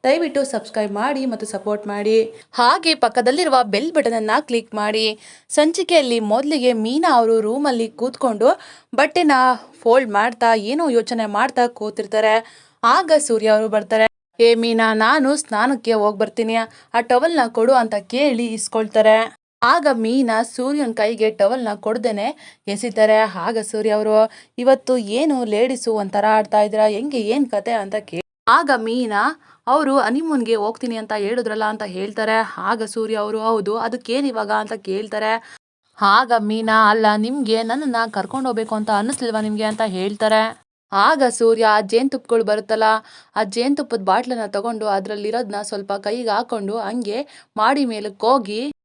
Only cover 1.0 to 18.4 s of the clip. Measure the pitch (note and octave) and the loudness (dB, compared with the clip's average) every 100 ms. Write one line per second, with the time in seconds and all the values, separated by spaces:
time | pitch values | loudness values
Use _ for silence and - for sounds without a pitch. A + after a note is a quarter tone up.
1 | B3 C4+ C4 A3 A3 G3 G#3+ G#3 G#3 G3+ | -4 -4 -6 -6 -8 -8 -6 -6 -6 -4
2 | G#3 A3 A3+ - _ - G#3 D#4 D#4+ D#4 | 0 0 0 -8 _ 2 2 4 0 2
3 | A#3 B3 A#3+ C#4+ E4 C4 A3 G3 D#4 E4 | 2 2 0 0 2 2 2 -2 0 0
4 | A#3 A3+ G#3+ A#3 D4+ A#3 A3+ G#3+ G#3 G#3+ | 0 -2 0 -2 0 -6 -4 -6 -4 -2
5 | A3 G#3+ - - _ - D#4 E4+ F4+ E4+ | -2 -4 -16 -20 _ 2 2 0 2 2
6 | C4 A#3 G#3+ A3 C#4+ A#3 B3 A#3 A3 C4+ | 2 -2 0 0 0 0 0 0 -2 0
7 | E4 B3+ A3+ A3+ G#3+ B3+ D4 B3 A3+ - | 4 4 4 2 0 -2 -2 -2 -4 -4
8 | A#3+ B3+ C4 G#3 A#3+ F#4+ - - _ A#3+ | -6 -2 -4 2 2 0 -6 -20 _ 0
9 | D4 F4 D#4+ C4 B3+ A#3+ - _ A#3 B3 | 0 2 2 4 4 0 -6 _ 2 2
10 | B3 G3+ A3+ A3+ A#3 A3+ G3+ D4 E4 A#3 | 2 0 0 0 2 2 0 -2 0 0
11 | A3 A#3 G#3+ G3+ B3 B3 A#3+ A#3+ G#3+ G#3 | 0 -4 -2 -2 -2 0 0 -2 -10 -8
12 | G3+ G#3+ A3 A3 A3+ - _ _ A#3 C#4 | -4 0 2 2 -2 -20 _ _ 2 2
13 | E4 D#4 D4 A3+ G#3+ G#3+ A3 G#3+ G3 A3 | 4 2 2 0 2 2 2 -2 0 2
14 | A3 _ _ - A#3 A3+ A#3 A3+ A3+ A3 | 2 _ _ 4 4 4 2 2 2 2
15 | A3 D4+ C4 D4 - G#3+ A#3+ C4 A3+ A3 | 2 4 2 0 -2 -2 0 0 0 0
16 | G#3 G3+ G#3+ - A3 A3+ A3+ - _ A#3 | 0 0 -4 -2 -2 -2 -4 -12 _ -2
17 | A#3+ B3 D#4+ E4 A#3 A#3 A3+ C4 A3+ G#3 | 2 2 4 2 0 2 4 4 2 -4
18 | F#3+ A#3+ C#4+ A#3 | -4 0 0 0